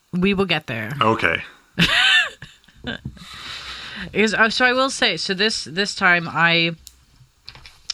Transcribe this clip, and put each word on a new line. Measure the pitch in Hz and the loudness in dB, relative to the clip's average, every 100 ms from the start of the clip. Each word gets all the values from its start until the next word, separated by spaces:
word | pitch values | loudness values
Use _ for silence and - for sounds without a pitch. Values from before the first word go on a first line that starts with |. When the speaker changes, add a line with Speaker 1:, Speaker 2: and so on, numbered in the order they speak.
| - | -8
Speaker 1:
we | 180 190 | -2 0
will | 190 190 | 0 0
get | 156 - | -2 -4
there. | 113 107 139 | -8 -6 0
Speaker 2:
Okay. | 110 113 87 87 - - _ - | 2 2 2 0 -6 -20 _ 0
Speaker 1:
<laughs> | 170 - 762 - - - - - _ - - - - - - - - - - - - 208 185 | 2 4 4 4 2 -6 -20 -20 _ -14 -10 -10 -10 -14 -18 -16 -14 -14 -14 -14 -14 -12 -6
Is, | 185 214 | 0 0
uh, | 190 220 | 4 2
so | 220 | 4
I | 254 | 2
will | 254 269 | 2 0
say, | - 233 185 | 0 0 0
so | - | -4
this, | 185 220 - - | 0 0 -2 -8
this | 165 202 - | -4 -4 0
time | 190 175 165 | 2 2 0
I | 151 170 170 165 165 - _ _ _ _ _ - - - - - | 0 4 4 2 -2 -16 _ _ _ _ _ -20 -20 -20 -20 -16